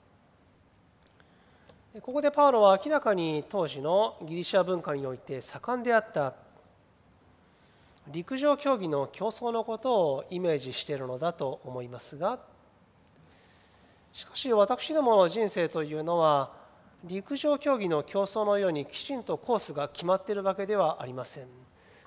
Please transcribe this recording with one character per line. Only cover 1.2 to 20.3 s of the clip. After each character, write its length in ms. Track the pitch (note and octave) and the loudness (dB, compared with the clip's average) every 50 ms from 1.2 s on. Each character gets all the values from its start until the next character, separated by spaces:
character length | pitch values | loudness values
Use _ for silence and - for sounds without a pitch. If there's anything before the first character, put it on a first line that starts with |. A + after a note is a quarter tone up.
| _ _ _ _ _ _ _ _ _ _ - _ _ _ - G#3 | _ _ _ _ _ _ _ _ _ _ -20 _ _ _ -20 -16
こ 120 | - B3+ | -8 -4
こ 80 | B3+ D4 | -2 2
で 100 | C#4+ C#4+ | 2 2
パ 180 | D4 D4 D4 C#4 | 4 6 6 8
ウ 40 | |
ロ 100 | B3 A3 | 8 8
は 160 | G#3 G3 G3 G3 G3 | 8 8 8 6 4
明 80 | D4 | 0
ら 80 | D#4 C#4+ | 0 2
か 140 | - A3+ G3 | 2 2 2
に 300 | F3+ E3 D#3+ D3+ D3 D3 - | 2 2 0 -2 -2 -4 -4
当 180 | G#3 G3 E3 | -4 -2 -2
時 140 | C#3+ C3+ C#3 | -2 -4 -4
の 360 | C#3 D#3 F3+ G3+ A3 A3+ A3 - | -2 2 2 2 2 0 -2 -8
ギ 140 | F3 D3+ E3 | -12 -8 -8
リ 80 | F3 E3 | -8 -4
シ 120 | - G3+ | 0 2
ャ 60 | F#3+ | 2
文 200 | F3 F3+ F#3 E3+ | 2 2 0 -4
化 120 | - D#3+ D3 | -4 -4 -6
に 120 | C#3 C#3 | -4 -4
お 80 | C3 B2+ | -6 -8
い 40 | B2 | -10
て 220 | - - C#3 B2+ | -10 -10 -10 -10
盛 400 | - - - C3+ - - B3 B3 | -10 -12 -14 -12 -6 -6 -6 -4
ん 20 | |
で 120 | A3+ A#3+ A#3 | 0 2 2
あ 40 | A3 | 2
っ 140 | A3 - | 2 0
た 220 | - D#3+ C#3 C3 - - - - - - - _ _ _ _ _ _ _ _ _ _ _ _ _ _ _ _ _ _ _ _ _ _ _ _ _ _ _ - D3+ | -2 -2 -2 -2 -4 -10 -20 -20 -20 -20 -20 _ _ _ _ _ _ _ _ _ _ _ _ _ _ _ _ _ _ _ _ _ _ _ _ _ _ _ -18 -12
陸 280 | C#3+ E3+ F3 - C4 | -10 -10 -8 -6 -4
上 200 | C4 C#4+ D4 C#4 | 0 2 2 2
競 220 | C#4+ - C#4 C4 G#3 | 2 2 -2 0 0
技 100 | F#3 D#3+ | -2 -2
の 200 | D3 C#3 C3+ C3+ | -2 -2 -2 -4
競 180 | - - F#3 A3 | -6 -6 -6 -6
争 220 | - - B3 A#3 | -4 -4 -6 -4
の 140 | A#3 A3+ A3 | -4 -4 -4
こ 140 | A#3 A3 A3 | -4 -6 -4
と 160 | - C4 A#3+ | -2 0 2
を 300 | G3+ E3+ D3 C3+ C#3 D#3+ - | 2 2 0 0 -4 -6 -8
イ 100 | F#3 F3 | -8 -4
メ 160 | F#3 E3+ D#3 | -2 0 -2
ー 40 | C#3 | -2
ジ 140 | B2+ C3 | -4 -8
し 120 | - - - | -10 -10 -8
て 80 | - | -8
い 60 | D3 C3 | -8 -8
る 80 | C3 | -8
の 120 | B2+ B2+ B2+ | -8 -8 -6
だ 140 | D#3+ F3 | -4 -6
と 280 | F3 - D3 C3 C#3+ - - | -4 -4 -6 -6 -6 -8 -12
思 180 | C3+ B2+ B2+ | -12 -10 -10
い 60 | B2 A#2+ | -10 -12
ま 100 | B2 A#2 | -14 -14
す 200 | - - D3+ C#3 | -16 -14 -10 -6
が、 200 | E3+ G#3+ B3+ B3 - - _ _ _ _ _ _ _ _ _ _ _ _ _ _ - _ _ _ _ _ _ _ _ _ _ _ _ _ _ _ _ _ | -4 -4 -4 -6 -12 -20 _ _ _ _ _ _ _ _ _ _ _ _ _ _ -20 _ _ _ _ _ _ _ _ _ _ _ _ _ _ _ _ _
し 120 | - - - | -20 -20 -18
か 120 | - - | -14 -10
し、 160 | - - C4 | -6 -2 2
私 420 | A3+ G#3 G3+ G3 - - - - D#4 | 4 4 4 4 2 -4 -4 -2 0
ど 80 | D#4 | 2
も 140 | C4+ A#3+ A3 | 4 6 6
の 120 | G3 F3+ E3 | 6 6 6
人 200 | E3+ A3+ A3 G3 | 4 0 -2 0
生 180 | - F#3 E3 D3+ | 0 -2 -2 -2
と 140 | - E3 | -2 -4
い 100 | D3+ D3 D3+ | -4 -4 -6
う 100 | D#3 D#3 | -6 -4
の 140 | E3+ E3+ E3+ | -2 2 4
は 340 | D#3+ D#3 D3 C#3 C3+ - - - - - _ _ - - _ - | 4 4 4 4 2 -2 -8 -20 -20 -20 _ _ -20 -20 _ -20
陸 340 | F3+ E3+ F#3 G3 G3 - C#4+ | -14 -10 -10 -10 -8 -8 -6
上 220 | C4 - D4 D4 C#4+ | -2 0 0 0 0
競 200 | - D4 C4+ A3 | 0 0 0 0
技 100 | G3+ E3+ | 0 0
の 160 | D#3+ D3 C#3 | 0 0 -2
競 180 | - - G3 | -2 -2 -2
争 220 | G3 F#3+ - A3 G#3 | -2 -2 -2 -2 0
の 140 | G#3 G3+ G3+ | 2 2 2
よ 100 | G3 F3+ | 2 0
う 40 | |
に 140 | D#3+ D3 C#3+ | 0 -2 -6
き 160 | - - - | -8 -10 -12
ち 140 | - - C#4 | -8 -8 -8
ん 80 | B3 - | -8 -6
と 140 | - D#3+ - | -6 -6 -6
コ 180 | - - A#3 | -2 -2 -2
ー 20 | G3 | -2
ス 140 | - - | -2 -4
が 160 | C#3+ C#3+ C#3+ - | -6 -6 -6 -6
決 180 | - - E3+ | -8 -4 0
ま 100 | F3+ F#3+ | 0 0
っ 80 | F#3+ F#3+ | 0 0
て 60 | - | -4